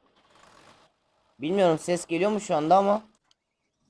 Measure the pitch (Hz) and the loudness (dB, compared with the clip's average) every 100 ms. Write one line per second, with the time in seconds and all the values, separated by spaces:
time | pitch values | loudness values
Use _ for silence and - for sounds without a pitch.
0 | _ _ _ _ - - - - _ _ | _ _ _ _ -20 -20 -20 -20 _ _
1 | _ _ _ - 143 196 180 160 - 175 | _ _ _ -12 -4 2 2 2 -2 -6
2 | - 165 196 214 202 160 151 190 202 208 | -4 -2 0 -2 -2 -2 2 2 2 -2
3 | - _ _ _ _ _ _ _ | -6 _ _ _ _ _ _ _